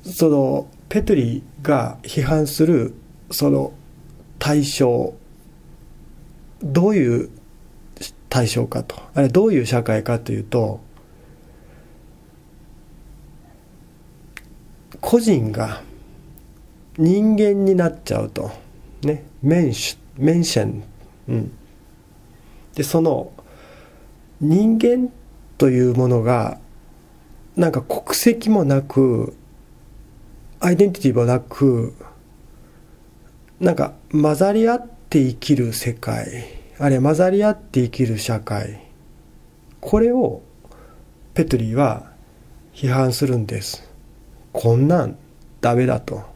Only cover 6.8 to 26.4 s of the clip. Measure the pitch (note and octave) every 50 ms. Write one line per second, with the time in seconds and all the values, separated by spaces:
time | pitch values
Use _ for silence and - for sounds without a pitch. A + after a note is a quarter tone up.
6.8 | F3 G3+ G#3+ G3 C#3 A#2+ A#2+ B2 - - - - - - - - - - - -
7.8 | - - - - - - - - - - - C3 A#2+ A2 - B2 A#2+ - - -
8.8 | - - - - - - - - C#3 C3 A#2 F3+ G#3 A3+ G3+ C#3+ A#2+ A2 B2 A#2+
9.8 | A#2 - A2 G#2+ A2 - A#2+ A2+ A#2 - A2+ G#2+ G#2 - - B2 A2+ G#2 G#2 G#2+
10.8 | - - - - - - - - - - - - - - - - - - - -
11.8 | - - - - - - - - - - - - - - - - - - - -
12.8 | - - - - - - - - - - - - - - - - - - - -
13.8 | - - - - - - - - - - - - - - - - - - - -
14.8 | - - - - - - A3+ A#3+ A3+ A3+ F#3+ C#3 A2+ G#2+ G#2 A2+ A2 A2 G#2+ -
15.8 | - - - - - - - - - - - - - - - - - - - -
16.8 | - - - - D#3+ E3 F3+ G3+ G#3+ A3 A3 G3+ G#3+ G#3 G3+ G3 G3 F#3+ F#3+ F3+
17.8 | F3 E3 - - - - A2 G#2+ G#2+ G#2+ - - - - - - - - - -
18.8 | - - - - - C#3+ D3+ D3 - - - - - C#3 D#3+ F3 E3+ C3+ A2 -
19.8 | - - - - - - - - C3 D3+ E3 E3+ E3 - - A2+ G#2 G#2+ G#2+ G#2+
20.8 | G#2 - - - - - - - - - B2+ A#2 A2 - - - - - - -
21.8 | - - - - - - - - - - - - - - - - - - - -
22.8 | C#3 - - E3 E3 E3 C#3+ - - - - - - - - - - - - -
23.8 | - - - - - - - - - - - - C#3 D3+ D#3+ F#3 G#3 A3 A3+ A3
24.8 | A#3 A#3+ A#3+ B3+ B3+ B3 - - - - - - - - - - - C3+ B2+ B2
25.8 | B2+ B2 A#2+ B2+ B2+ B2 B2 A#2+ A2 A#2 B2 A#2